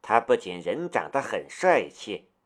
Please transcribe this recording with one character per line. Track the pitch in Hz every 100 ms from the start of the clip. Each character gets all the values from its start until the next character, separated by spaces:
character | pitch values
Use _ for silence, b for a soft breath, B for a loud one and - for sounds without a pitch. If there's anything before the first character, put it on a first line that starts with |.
他 | - 113
不 | 117 117
仅 | 92 87
人 | - 135 175
长 | 101 78
得 | 139
很 | - 95 -
帅 | - 185 151 78
气， | - - 90 _ _